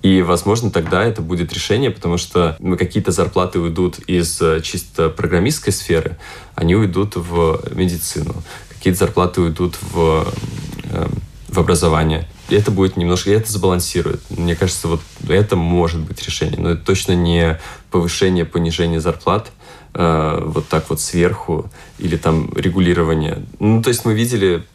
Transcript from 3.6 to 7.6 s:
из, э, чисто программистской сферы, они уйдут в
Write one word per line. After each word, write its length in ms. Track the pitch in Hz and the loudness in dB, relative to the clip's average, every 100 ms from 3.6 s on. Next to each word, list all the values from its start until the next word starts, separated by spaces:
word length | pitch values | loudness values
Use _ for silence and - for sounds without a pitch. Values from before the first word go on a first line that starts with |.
| 85 82 90 - | -2 0 -2 -2
из, 400 | - 90 82 - | -2 0 0 0
э, 180 | 85 80 | 2 2
чисто 480 | 78 85 - - 82 | -2 -8 -8 0 0
программистской 640 | - 82 87 92 - - | 0 0 2 2 0 -2
сферы, 460 | - - 82 80 85 - - - - | -4 0 0 0 -8 -16 -20 -14 -2
они 180 | 82 | 2
уйдут 420 | 98 104 87 104 92 | 4 2 0 -2 -4
в 460 | 85 85 82 78 | -4 0 2 0